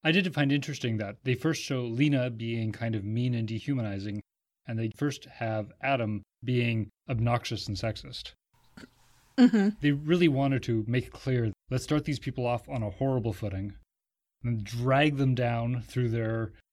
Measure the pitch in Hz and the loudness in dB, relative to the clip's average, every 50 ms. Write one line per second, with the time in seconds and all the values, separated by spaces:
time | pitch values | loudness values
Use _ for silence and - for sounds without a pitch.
0 | - 160 160 190 190 185 147 147 147 139 139 147 139 - 143 - - 123 113 107 | 2 4 4 4 2 0 0 0 2 2 2 0 0 -4 -8 -4 -2 -2 -2 -2
1 | 110 98 101 - _ 131 127 117 - 156 160 - - - 139 131 123 120 113 120 | -2 -4 -8 -6 _ -2 -2 0 0 -2 -2 -2 -4 -4 -4 -2 -2 -4 0 2
2 | 143 151 143 131 123 127 120 110 113 117 117 113 113 110 104 - 117 117 113 110 | 2 4 4 2 0 0 -4 -4 -4 -4 -2 -2 -2 -2 -2 -2 -4 -2 -2 -2
3 | 98 104 107 117 123 127 120 117 113 107 113 110 - - 143 131 117 107 98 95 | -2 -2 -2 0 0 0 0 0 -2 -2 -4 -6 -4 -2 -2 -2 -2 -2 -4 -6
4 | 98 104 101 104 - _ _ _ _ _ _ _ _ - 117 113 113 110 - - | -6 -6 -8 -8 -10 _ _ _ _ _ _ _ _ -6 -4 -2 -2 -4 -2 -2
5 | 147 147 135 - - - - - 120 113 110 107 107 - - _ - 135 139 127 | -2 -2 -2 -4 -14 -18 -10 -6 -4 -2 -2 -2 -4 -6 -10 _ -2 0 0 0
6 | 117 107 107 101 95 _ _ _ - 117 127 120 120 120 117 113 107 107 _ _ | 0 -2 -4 -6 -8 _ _ _ -4 0 0 2 2 2 0 0 -2 -4 _ _
7 | _ - 135 110 113 120 120 117 - - 117 104 - - 101 95 - 113 110 - | _ -4 -2 0 2 2 2 0 0 -4 -6 -6 -4 -6 -6 -4 -4 -4 -4 -6
8 | - - - - - - - _ _ _ _ _ _ _ _ - - - _ _ | -10 -14 -14 -12 -14 -14 -16 _ _ _ _ _ _ _ _ -20 -20 -20 _ _
9 | _ _ _ _ _ _ _ - 247 - - 220 196 208 208 - - 147 147 143 | _ _ _ _ _ _ _ 8 8 8 8 6 4 4 2 2 2 2 2 2
10 | 151 151 170 175 175 160 135 131 139 139 135 127 - - 117 113 107 107 120 127 | 2 2 4 6 6 4 4 4 2 2 2 0 0 0 0 0 0 0 0 0
11 | 123 - - - - 135 127 123 117 110 98 _ _ _ 127 127 - - 156 151 | 0 -2 -12 -8 -2 0 0 2 2 0 -2 _ _ _ -4 -4 0 0 0 0
12 | 151 - 147 123 - 135 123 - 123 120 120 120 - - 139 123 110 104 98 - | 0 0 -4 -4 -4 -6 -4 -2 0 0 0 -2 -4 -6 -6 -4 -4 -4 -4 -2
13 | 135 135 131 127 107 117 110 - - 104 95 98 98 101 98 - - _ _ _ | 0 0 0 0 0 -2 -4 -2 -4 -4 -4 -4 -6 -6 -10 -12 -20 _ _ _
14 | _ _ _ _ _ _ _ _ - 120 120 110 101 98 110 117 120 127 131 135 | _ _ _ _ _ _ _ _ -2 -2 -2 -2 -2 -6 -6 -2 0 2 4 6
15 | 147 156 143 135 139 131 127 120 123 120 117 117 117 120 123 123 110 - - 127 | 6 4 4 2 2 2 2 2 0 0 0 0 -2 -2 -2 -4 -6 -4 -2 -2
16 | 123 117 113 117 113 113 113 113 113 107 - - _ _ | 0 0 0 0 0 0 -2 -2 -4 -6 -8 -14 _ _